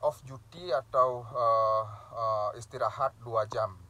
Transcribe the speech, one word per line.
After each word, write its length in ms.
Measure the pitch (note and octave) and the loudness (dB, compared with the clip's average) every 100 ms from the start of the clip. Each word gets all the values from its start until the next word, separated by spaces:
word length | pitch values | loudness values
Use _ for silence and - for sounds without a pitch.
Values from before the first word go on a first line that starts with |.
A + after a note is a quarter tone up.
off 160 | D3 - | 0 -2
duty 480 | C3 C3+ - E3 F3+ | -8 -16 -16 -12 -2
atau, 520 | D3 A#2 C3+ B2+ B2 | -2 2 4 4 2
eh, 600 | A#2 A#2+ A#2 A2+ A2 A2 A2 G#2+ - A2+ | -6 0 4 4 4 2 0 -8 -12 -6
eh, 340 | A2 G#2+ G#2 A#2+ | -2 0 -2 -6
istirahat 560 | A#2 C3 A2+ - C3+ - | -10 -2 -2 0 -2 -2
dua 240 | A#2 A2+ G#2+ | -2 0 0
jam 280 | A#2 G#2+ F#2+ | -2 -4 -6